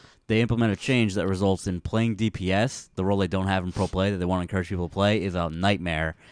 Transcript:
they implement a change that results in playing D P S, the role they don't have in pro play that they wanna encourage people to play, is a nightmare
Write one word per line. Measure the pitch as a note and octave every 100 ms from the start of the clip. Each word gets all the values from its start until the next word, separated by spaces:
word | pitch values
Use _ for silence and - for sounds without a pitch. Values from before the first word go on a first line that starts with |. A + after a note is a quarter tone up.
| - _ -
they | A2
implement | A#2 A#2 A2+
a | F#2+
change | - B2+ G#2+
that | F#2+ F2+
results | F#2 G2 F#2+ G2
in | F2+
playing | - A2 A2+ G#2
D | A2
P | - F#2
S, | F#2+ B2 - - -
the |
role | F#2+ G2+
they | F#2
don't | F#2+ F#2+
have | F#2+
in | F2+
pro | F#2+ F#2
play | F#2 G2
that | F#2+
they |
wanna | F2+ F#2
encourage | F2 F#2+ F2
people | F#2 F2
to |
play, | F#2+ G#2 G#2+
is | F#2+ F2
a | E2+
nightmare | E2 G2 G2+ F2 D#2 D#2+ - -